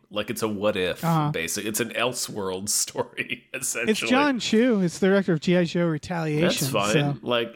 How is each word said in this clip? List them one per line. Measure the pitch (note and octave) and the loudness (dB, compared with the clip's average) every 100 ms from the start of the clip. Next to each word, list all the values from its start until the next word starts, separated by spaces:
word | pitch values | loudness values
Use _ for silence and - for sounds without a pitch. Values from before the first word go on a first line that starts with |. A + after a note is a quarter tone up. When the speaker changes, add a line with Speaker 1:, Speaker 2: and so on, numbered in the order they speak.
| _ | _
Speaker 1:
Like, | G#2 G#2 | -6 -4
it's | G#2+ | -4
a | A2 | -4
what | G#2 G#2 G2 | 0 0 2
if, | F2+ - | 0 0
Speaker 2:
Uh-huh. | E3 D#3+ D3 | 0 2 2
Speaker 1:
basic-, | F2 E2 G#2 G#2 | -2 -4 -4 -4
it's | G#2+ | -2
an | A2+ | -2
Elseworlds | G#2 A#2+ C3 - G#2 F#2+ F#2 G#2 | 0 -2 -2 -6 -6 -6 -4 -2
<laughs> | |
story, | - - C3+ - - - - - | -2 -2 -4 -6 -6 -8 -8 -10
essentially. | C3+ - - A3 | -8 -6 -2 0
Speaker 2:
It's | G#3+ | 0
John | A3 B3+ D4 B3 | 2 2 2 0
Chu. | - A3 B3+ G#3+ | 2 4 4 4
It's | F3+ - | 0 2
the | F#3+ | 4
director | G3 F#3+ | 4 4
of | D#3+ | 0
G | - F3+ | 2 2
I | |
Joe | E3+ F3+ E3+ | 2 0 0
Retaliation, | D3+ - F3 D#3 D3+ F3 - C#3+ | -2 -4 -4 -2 2 2 2 0
Speaker 1:
That's | G#2+ G2+ | 0 2
fine. | |
Speaker 2:
so. | A#2 C#3+ C#3 | 2 2 -2
Speaker 1:
Like, | B2 A#2+ A#2 | -2 -2 -2